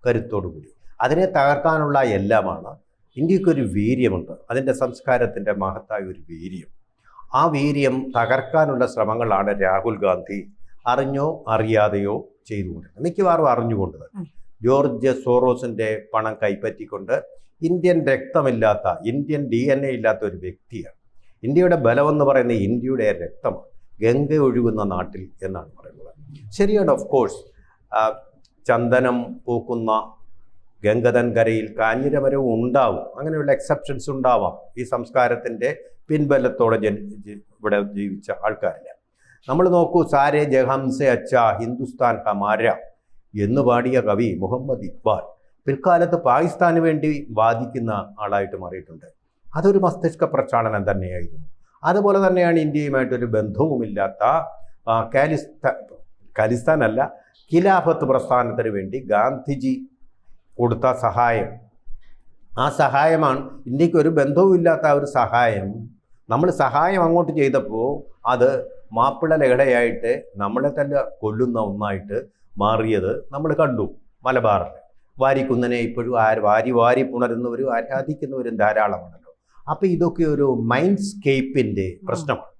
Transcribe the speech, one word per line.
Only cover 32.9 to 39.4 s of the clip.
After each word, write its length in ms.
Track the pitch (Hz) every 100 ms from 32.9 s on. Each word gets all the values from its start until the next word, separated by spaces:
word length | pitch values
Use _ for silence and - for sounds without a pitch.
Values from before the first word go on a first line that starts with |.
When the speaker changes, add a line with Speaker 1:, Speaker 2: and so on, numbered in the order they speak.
| 185 - -
Speaker 1:
അങ്ങനെയുള്ള 320 | 151 156 143 135
എക്സെപ്ഷൻസ് 520 | - 151 - 135 -
ഉണ്ടാവാം 400 | 135 127 117 92 - - 120
ഈ 20 | 120
സംസ്കാരത്തിൻ്റെ 760 | 120 117 131 120 117 117 113 123 151 - - -
പിൻബലത്തോടെ 680 | 151 143 139 123 - 117 113
ജനി-, 220 | 104 101 101 -
ജി-, 160 | 107 104 - _
ഇവിടെ 180 | 104 101 101 101
ജീവിച്ച 320 | 101 95 - 90 107
ആൾക്കാരില്ല. 440 | 107 87 - - - _ _ _ _